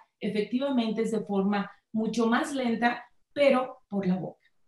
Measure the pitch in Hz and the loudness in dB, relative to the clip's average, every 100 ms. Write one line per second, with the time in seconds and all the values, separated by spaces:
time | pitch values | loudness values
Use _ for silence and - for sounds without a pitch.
0 | - _ 208 208 208 247 277 254 220 214 | -16 _ -4 -4 -2 -2 0 0 0 0
1 | 220 214 - 196 196 202 185 - _ 220 | -2 -2 -2 0 2 0 -4 -10 _ -4
2 | 220 233 226 247 311 277 233 226 240 240 | -2 0 2 2 0 -2 -2 0 0 -2
3 | - _ _ 285 277 254 254 - _ 202 | -10 _ _ 2 4 4 0 -8 _ -4
4 | 185 185 156 - _ _ | 0 -2 -4 -12 _ _